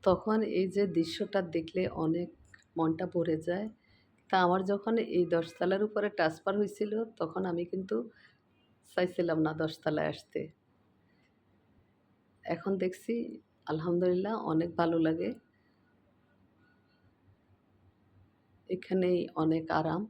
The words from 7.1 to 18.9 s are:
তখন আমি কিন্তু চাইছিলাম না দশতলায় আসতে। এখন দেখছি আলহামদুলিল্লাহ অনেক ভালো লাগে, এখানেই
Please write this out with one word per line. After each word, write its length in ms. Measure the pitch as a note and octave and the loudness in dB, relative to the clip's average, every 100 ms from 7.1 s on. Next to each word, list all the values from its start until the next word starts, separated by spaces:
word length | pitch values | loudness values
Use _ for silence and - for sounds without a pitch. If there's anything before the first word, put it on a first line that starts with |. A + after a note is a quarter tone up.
| - | -6
তখন 220 | A3 - F#3 | -6 -4 -4
আমি 140 | E3+ F3 | -2 -4
কিন্তু 240 | F#3+ F#3+ A3 A#3 - - _ _ _ _ _ _ | -6 -4 -4 -6 -14 -20 _ _ _ _ _ _
চাইছিলাম 460 | - F3+ F3+ F3 D#3+ D#3 | -2 -2 0 0 2 0
না 60 | D#3 | 0
দশতলায় 480 | D#3+ - - D#3 D#3 | -4 -2 -2 0 -2
আসতে। 260 | D3+ - - - _ _ _ _ _ _ _ _ _ _ _ _ _ _ _ _ _ _ _ | -4 -8 -8 -8 _ _ _ _ _ _ _ _ _ _ _ _ _ _ _ _ _ _ _
এখন 280 | - E3 G3 G3 | -6 -4 -2 0
দেখছি 300 | F#3 F3+ - A#3 A#3 - _ _ - | -2 -4 -6 -4 -4 -10 _ _ -6
আলহামদুলিল্লাহ 640 | D#3 E3 F3 F3+ F3+ G3 A3 - | -4 0 2 2 2 0 -2 0
অনেক 180 | D#3+ F3 E3 | 0 0 0
ভালো 160 | E3 E3+ D#3+ | 2 4 2
লাগে, 240 | D#3+ F#3+ C4 _ _ _ _ _ _ _ _ _ _ _ _ _ _ _ _ _ _ _ _ _ _ _ _ _ _ _ - - _ _ _ _ | 2 -2 -6 _ _ _ _ _ _ _ _ _ _ _ _ _ _ _ _ _ _ _ _ _ _ _ _ _ _ _ -20 -20 _ _ _ _
এখানেই 500 | F#3 - | -8 -2